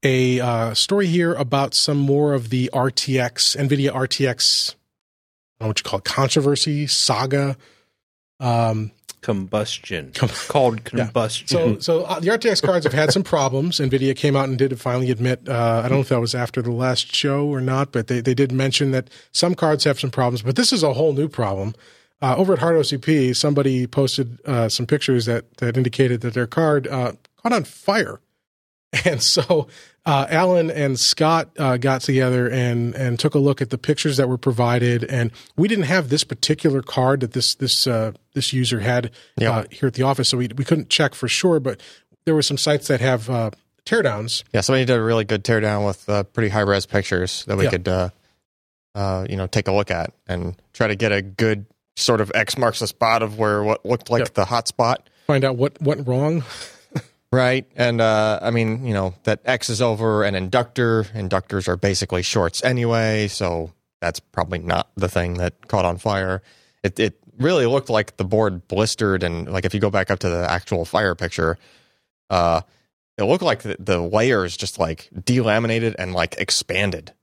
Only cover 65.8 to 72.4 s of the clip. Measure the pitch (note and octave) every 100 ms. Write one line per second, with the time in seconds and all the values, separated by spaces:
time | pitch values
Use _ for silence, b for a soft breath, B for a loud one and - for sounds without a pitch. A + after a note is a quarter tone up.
65.8 | F2+ F2 - G2 F#2+ F#2+ b b b b
66.8 | G2+ - G#2+ - _ - C3+ F3 A#2 C3+
67.8 | C3 A2+ G2+ - G2 G#2+ A2 F2+ - F#2+
68.8 | A2 - G#2+ F#2+ F2 E2+ E2+ F#2 F2+ G#2
69.8 | G#2 G2 F#2 F#2+ F#2+ E2+ F2 F2 - F#2
70.8 | E2 - G#2 F2 E2+ - E2 E2+ b b
71.8 | b b b _ _ F#2+